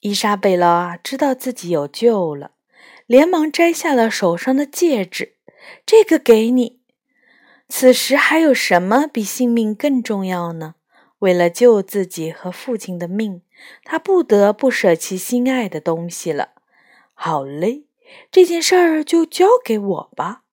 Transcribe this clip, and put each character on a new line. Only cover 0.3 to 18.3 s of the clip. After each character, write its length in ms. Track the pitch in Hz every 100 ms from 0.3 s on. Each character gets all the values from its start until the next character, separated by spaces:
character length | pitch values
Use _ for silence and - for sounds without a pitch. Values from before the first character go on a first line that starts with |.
| 202
贝 220 | 202 180
拉 400 | 175 170 175 175
知 180 | - 269
道 200 | 285 254
自 180 | 262
己 160 | 247 170
有 180 | 160 143
救 460 | - 226 220 170
了， 200 | 147 143 _ _ _ - - _
连 240 | 240 320
忙 220 | 359 311
摘 200 | 294 339
下 220 | 330 339
了 160 | 269 226
手 260 | - 185 170
上 200 | - 262
的 100 | 285
戒 400 | - 349 254 180
指 300 | - - _ - _ - - -
，“这 180 | 440
个 140 | 415 311
给 320 | - 220 226
你。” 320 | 254 240 _ _ _ _ _ _ _ _ _ _
此 240 | - 254
时 220 | 240 - 277
还 240 | - 311
有 120 | 320
什 300 | 247 - 180
么 240 | 180 233 302
比 160 | -
性 260 | 202 - 247
命 240 | 233 214 214
更 260 | 294 262
重 240 | 233 208 190
要 280 | 180 170
呢？ 200 | 165 156 - _ _ _ _
为 120 | 196
了 160 | 180 170
救 360 | 170 247 214
自 240 | 190 202 180
己 240 | - 160
和 180 | 160 185
父 240 | 180 - 226
亲 220 | - 180
的 100 | 170
命， 360 | 190 220 180 _ _ - -
她 160 | - 320
不 240 | - 381
得 280 | 311 208 202
不 200 | 208 269
舍 240 | 226 196 165
弃 200 | - 185
心 320 | - 247 247
爱 220 | 262 208
的 100 | 160
东 300 | 165 165 170
西 220 | 170 180
了。 220 | 147 - _ _ _ _ _ _
“好 300 | _ - 156
嘞， 420 | 139 143 180 277 _ _ _ - -